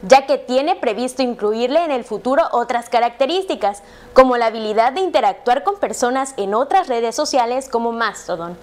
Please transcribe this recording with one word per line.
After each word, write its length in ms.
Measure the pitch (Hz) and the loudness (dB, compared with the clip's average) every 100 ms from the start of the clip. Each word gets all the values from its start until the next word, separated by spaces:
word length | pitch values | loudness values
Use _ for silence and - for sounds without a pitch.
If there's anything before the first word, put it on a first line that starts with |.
ya 240 | 185 262 269 | 6 4 4
que 120 | 262 | -2
tiene 380 | - 254 294 381 | 0 -2 0 -2
previsto 460 | 247 208 254 254 | -2 -2 -6 -2
incluirle 640 | 254 233 208 220 240 294 339 | -4 -2 -2 -2 0 0 0
en 60 | |
el 120 | 262 | -4
futuro 400 | 233 208 240 277 330 | -6 -6 -2 0 0
otras 380 | 240 240 240 240 | 0 -2 -4 -2
características, 920 | 240 240 233 269 349 381 285 202 202 - - - | 0 0 0 0 0 -4 -2 -2 -4 -14 -20 0
como 220 | - 262 247 | 6 6 6
la 120 | 226 | 0
habilidad 460 | 220 214 214 233 | -2 -2 2 2
de 80 | 269 | 2
interactuar 640 | 381 302 220 190 - 254 | 0 2 2 0 0 2
con 140 | 285 403 | 0 -2
personas 560 | 220 220 240 262 269 - | -4 0 0 0 -4 -4
en 160 | 196 | -2
otras 340 | 214 269 381 339 | 0 2 0 2
redes 280 | 233 233 226 | -2 -2 -2
sociales 540 | 302 269 233 247 269 | 0 0 0 -2 -4
como 220 | 233 233 | -2 -2
Mastodon. 640 | 233 226 196 - 156 170 175 | -2 -4 -4 -8 -6 -6 -12